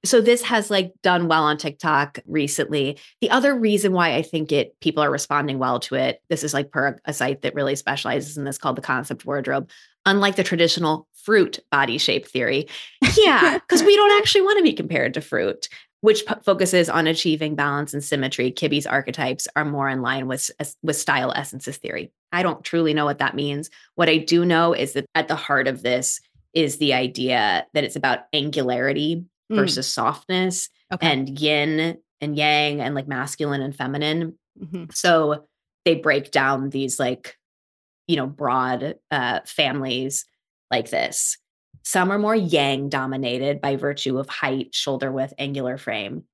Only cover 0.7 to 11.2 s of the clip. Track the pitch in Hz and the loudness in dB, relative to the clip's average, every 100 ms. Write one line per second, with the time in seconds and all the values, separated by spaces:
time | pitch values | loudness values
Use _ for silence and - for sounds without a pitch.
0.7 | 202 180 - 190 180 170 160 151 151 160 | 0 -2 -2 2 2 4 4 2 0 -4
1.7 | 143 165 147 143 - - 156 143 - - | -4 0 2 0 -6 -4 -2 -2 -2 -2
2.7 | 151 135 143 - _ - 254 277 262 220 | 0 -2 -4 -16 _ 0 2 2 2 2
3.7 | 208 202 185 170 135 165 165 151 143 - | 2 2 2 2 0 -2 -4 0 0 0
4.7 | _ 160 151 147 139 - 143 143 135 127 | _ -2 2 0 0 -2 -2 -2 -2 -2
5.7 | 120 - 131 131 - _ 156 151 143 139 | -2 -2 -2 -2 -4 _ -6 -2 -4 -4
6.7 | 147 139 - - 143 131 139 135 147 135 | -2 -2 -4 -10 -4 -4 -2 -6 -4 -2
7.7 | 139 - 139 - 131 147 151 139 131 147 | -2 -4 -4 -2 -4 -4 -8 -8 -4 -4
8.7 | 127 - 131 131 131 - 143 131 139 - | -4 -2 -4 -4 -10 -6 -6 -2 -4 -4
9.7 | - _ _ - 196 196 196 175 170 170 | -18 _ _ 2 2 2 0 0 2 2
10.7 | 170 165 156 - - | 2 0 -2 -6 -14